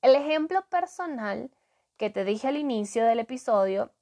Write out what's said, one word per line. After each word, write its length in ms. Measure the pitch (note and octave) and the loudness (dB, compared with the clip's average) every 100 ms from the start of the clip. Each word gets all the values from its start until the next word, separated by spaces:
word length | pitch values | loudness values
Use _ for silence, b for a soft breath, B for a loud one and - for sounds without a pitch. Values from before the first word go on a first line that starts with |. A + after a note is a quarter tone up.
El 140 | B3+ C4+ | 6 4
ejemplo 480 | C#4+ D#4 D#4 F#4 F#4+ | 4 -2 0 -2 0
personal 800 | F4+ F4+ - F4 C4+ G#3 G3+ B3+ _ _ _ _ _ | -2 -4 -6 -8 -6 -6 -6 -8 _ _ _ _ _
que 140 | G#3+ | -6
te 140 | G3+ | -2
dije 240 | G3 G#3+ C4 | -2 -2 -2
al 80 | D4 | -2
inicio 480 | D4 A3+ G#3 A#3 | -2 -2 -2 0
del 160 | A3+ A#3 | 2 2
episodio 720 | A#3 B3+ - G#3+ G3 G3 A3+ _ | -2 -8 0 2 2 0 -4 _